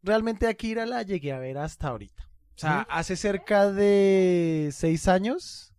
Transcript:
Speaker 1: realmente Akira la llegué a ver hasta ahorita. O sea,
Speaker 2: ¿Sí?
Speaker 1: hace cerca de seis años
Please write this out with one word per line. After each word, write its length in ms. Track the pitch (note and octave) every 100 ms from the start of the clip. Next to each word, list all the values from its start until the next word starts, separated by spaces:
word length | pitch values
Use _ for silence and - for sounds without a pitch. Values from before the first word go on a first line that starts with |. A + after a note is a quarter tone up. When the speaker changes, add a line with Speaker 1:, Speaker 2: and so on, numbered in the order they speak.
Speaker 1:
realmente 460 | F3+ A3 A3+ A3 A#3
Akira 380 | G#3+ A3+ A3 A3+
la 180 | B3
llegué 300 | G3+ F#3 C#3+
a 60 | C3+
ver 180 | C3 C3+
hasta 320 | D#3 - D3
ahorita. 340 | A2+ G#2 - - _ _ -
O 20 |
sea, 220 | D#3 C#3+
Speaker 2:
¿Sí? 40 | -
Speaker 1:
hace 260 | D#3 E3 F#3
cerca 520 | G#3 G3 - G#3 G3+
de 960 | G3 G3+ G3+ G3 F#3+ F#3 F3 E3 D#3+ D3+
seis 360 | C#3 E3 D#3+ -
años 640 | F#3 G#3+ F4 - - -